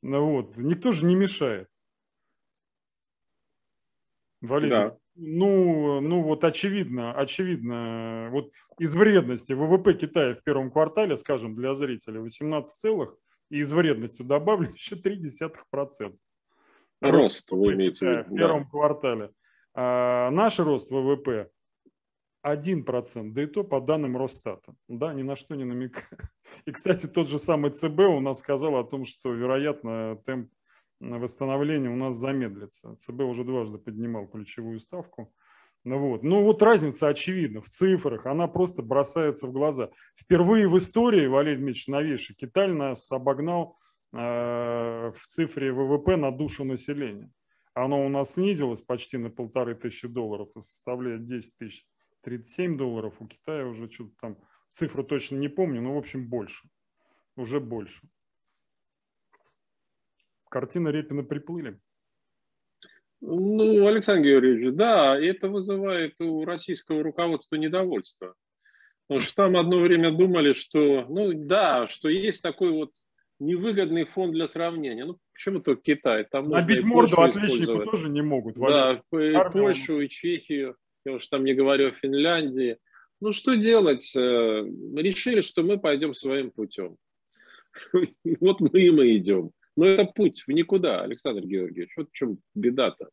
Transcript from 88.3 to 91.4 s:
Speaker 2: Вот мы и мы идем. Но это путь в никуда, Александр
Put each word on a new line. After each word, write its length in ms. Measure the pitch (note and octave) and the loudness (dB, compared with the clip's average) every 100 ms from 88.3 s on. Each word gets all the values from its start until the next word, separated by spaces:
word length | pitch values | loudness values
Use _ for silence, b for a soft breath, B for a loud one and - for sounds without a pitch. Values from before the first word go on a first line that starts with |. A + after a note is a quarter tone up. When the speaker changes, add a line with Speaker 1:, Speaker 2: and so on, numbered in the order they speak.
| E3 | 2
Speaker 2:
Вот 220 | F3+ G3 | 2 4
мы 80 | E3 F#3 | 4 6
и 80 | F3+ | 8
мы 260 | D#3 B2+ A2 | 8 8 6
идем. 340 | F2+ G2 E2 _ _ - | 4 0 0 _ _ 4
Но 100 | F3+ | 6
это 180 | G3 G3 | 6 4
путь 380 | - G3+ - - | 2 0 0 -4
в 60 | |
никуда, 500 | D3 E3 G3 F3 F#2+ | -2 2 2 2 0
Александр 380 | F2+ A#2 C#3+ G#2+ | -4 -6 -4 -4